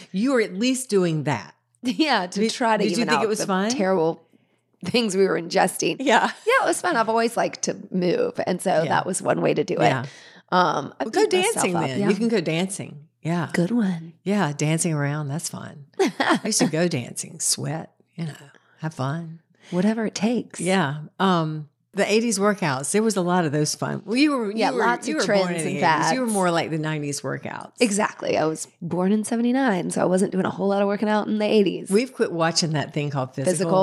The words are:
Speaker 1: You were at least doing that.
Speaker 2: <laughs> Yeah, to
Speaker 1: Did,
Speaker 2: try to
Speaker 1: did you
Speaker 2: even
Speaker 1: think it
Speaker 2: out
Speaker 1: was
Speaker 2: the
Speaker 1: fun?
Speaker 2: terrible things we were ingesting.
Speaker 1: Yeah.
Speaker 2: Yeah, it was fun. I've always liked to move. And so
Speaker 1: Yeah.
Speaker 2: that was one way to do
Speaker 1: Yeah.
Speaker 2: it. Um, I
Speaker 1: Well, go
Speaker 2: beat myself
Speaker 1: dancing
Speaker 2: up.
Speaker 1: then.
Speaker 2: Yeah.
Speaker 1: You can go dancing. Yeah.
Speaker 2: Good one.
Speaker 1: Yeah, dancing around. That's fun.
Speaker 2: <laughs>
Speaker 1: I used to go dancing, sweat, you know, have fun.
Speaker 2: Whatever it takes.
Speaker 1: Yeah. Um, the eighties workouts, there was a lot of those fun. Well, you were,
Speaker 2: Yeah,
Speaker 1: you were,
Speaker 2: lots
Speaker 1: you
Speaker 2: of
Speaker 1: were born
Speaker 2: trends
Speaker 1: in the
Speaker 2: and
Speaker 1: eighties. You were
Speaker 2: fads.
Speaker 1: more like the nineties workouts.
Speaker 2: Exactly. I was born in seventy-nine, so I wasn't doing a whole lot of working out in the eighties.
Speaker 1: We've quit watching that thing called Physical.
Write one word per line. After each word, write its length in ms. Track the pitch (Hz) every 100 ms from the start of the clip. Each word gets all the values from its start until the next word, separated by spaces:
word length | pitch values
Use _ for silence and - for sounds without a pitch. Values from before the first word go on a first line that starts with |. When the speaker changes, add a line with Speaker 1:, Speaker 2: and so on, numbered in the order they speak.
| 180
Speaker 1:
You 200 | 185 254
were 80 | 254
at 140 | 202
least 340 | 180 247 254 -
doing 360 | 196 175 156
that. 280 | 143 120 92 -
Speaker 2:
<laughs> 240 | _ _
Yeah, 440 | 247 185 311 226 180
to 140 | 196
Speaker 1:
Did, 100 | 220
Speaker 2:
try 260 | - 233 220
to 40 |
Speaker 1:
did 80 | 202
you 40 | 202
Speaker 2:
even 120 | 202
Speaker 1:
think 120 | 151
it 40 |
Speaker 2:
out 40 | 202
Speaker 1:
was 100 | 214
Speaker 2:
the 60 | 160
Speaker 1:
fun? 240 | 185 208
Speaker 2:
terrible 560 | 262 190 190 160 160 _ _ _ _ _ -
things 320 | 175 240 226 190
we 100 | 190
were 140 | 170
ingesting. 560 | 170 190 175 - 175 160
Speaker 1:
Yeah. 300 | 269 277 233 - 427
Speaker 2:
Yeah, 60 | 508
it 40 | -
was 140 | -
fun. 160 | 359 233
I've 120 | 220
always 280 | 226 226 202
liked 260 | 175 -
to 120 | - 190 -
move. 500 | 185 175 - - - -
And 140 | 180
so 100 | 190 160
Speaker 1:
Yeah. 60 | 160
Speaker 2:
that 180 | 175 -
was 140 | 185
one 180 | - 156
way 140 | 156
to 80 | 151
do 120 | 147 -
Speaker 1:
Yeah. 240 | - 131
Speaker 2:
it. 40 | 135 - - - -
Um, 440 | 180 170 147 - -
I 60 |
Speaker 1:
Well, 60 | 226
go 160 | 359 427
Speaker 2:
beat 80 | 370
myself 180 | 392
Speaker 1:
dancing 220 | - - -
Speaker 2:
up. 100 | -
Speaker 1:
then. 140 | -
Speaker 2:
Yeah. 80 | 202
Speaker 1:
You 60 |
can 140 | 208 233
go 120 | 220
dancing. 600 | 160 160 190 - 127 147 147 _
Yeah. 280 | 156 175 151
Speaker 2:
Good 180 | - 170
one. 420 | 240 190 165 165 -
Speaker 1:
Yeah, 300 | 180 208 151 147
dancing 380 | 151 160 170
around. 340 | 151 143 147 143
That's 200 | 156 -
fun. 380 | 185 196 156 139
Speaker 2:
<laughs> 80 | -
Speaker 1:
I 400 | 320 - 269 277
used 160 | 214 -
to 60 | 233
go 200 | 156 175
dancing, 500 | 147 120 - 165 160
sweat, 520 | - - 143 160 - _ _
you 120 | - 165
know, 80 | 139 139 - _ -
have 160 | 160
fun. 460 | - 135 160 165 165 _ _ -
Speaker 2:
Whatever 360 | 175 202 220 208
it 80 |
takes. 460 | - 214 240 - -
Speaker 1:
Yeah. 380 | 170 190 143 151 151 -
Um, 480 | 190 175 156 156 151 _ _
the 160 | 185 196
eighties 260 | 214 233 196
workouts, 540 | 208 202 165 131 143
there 100 | 208
was 140 | 220 202
a 60 |
lot 240 | 175 180 160
of 60 |
those 220 | 147 151
fun. 280 | - 156 143
Well, 120 | - 247
you 200 | 302 269
were, 160 | 208
Speaker 2:
Yeah, 160 | 220 196
Speaker 1:
you 60 | 247
were, 40 |
Speaker 2:
lots 240 | 226 359 -
Speaker 1:
you 80 | 311
Speaker 2:
of 80 | 190
Speaker 1:
were 80 |
born 120 | 202 180
Speaker 2:
trends 140 | 170
Speaker 1:
in 60 | 175 143
the 60 |
Speaker 2:
and 200 | 175 151
Speaker 1:
eighties. 100 | 156
You 80 | 262
were 60 | 240
Speaker 2:
fads. 80 |
Speaker 1:
more 160 | 202 180
like 200 | 165 120
the 60 | 160
nineties 440 | 156 156 143 139
workouts. 500 | 135 139 - - - -
Speaker 2:
Exactly. 560 | 240 202 - - - 101
I 80 |
was 240 | 156 156 - -
born 300 | 170 180 185
in 120 | 214
seventy-nine, 640 | 208 233 240 262 262 180 170
so 120 | 180
I 20 |
wasn't 260 | 170 185 202
doing 120 | 185
a 60 | 170
whole 180 | - 190
lot 140 | 202
of 60 | 202
working 200 | 202 214
out 180 | 214 -
in 120 | 214
the 80 | 214
eighties. 440 | 214 190 170 175
Speaker 1:
We've 220 | 202 254
quit 180 | - 208
watching 400 | 165 165 165 160
that 180 | 156 -
thing 160 | - 147
called 260 | 135 131
Physical. 180 | - 135 175 175 190